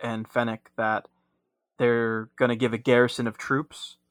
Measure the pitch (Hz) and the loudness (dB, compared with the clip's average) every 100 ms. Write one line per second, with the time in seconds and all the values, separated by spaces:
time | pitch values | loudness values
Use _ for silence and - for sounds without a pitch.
0 | 120 113 110 123 117 110 - - 110 110 | -8 -8 -4 -2 -2 -6 -12 -4 -2 -2
1 | - _ _ _ _ _ _ - 120 117 | -6 _ _ _ _ _ _ -2 2 2
2 | 113 110 110 - 127 117 123 113 131 123 | 0 -4 -8 0 0 2 -2 0 4 4
3 | 123 - 117 - - 139 156 - - - | 4 2 -6 -6 -4 -4 -4 -12 -18 -18
4 | _ | _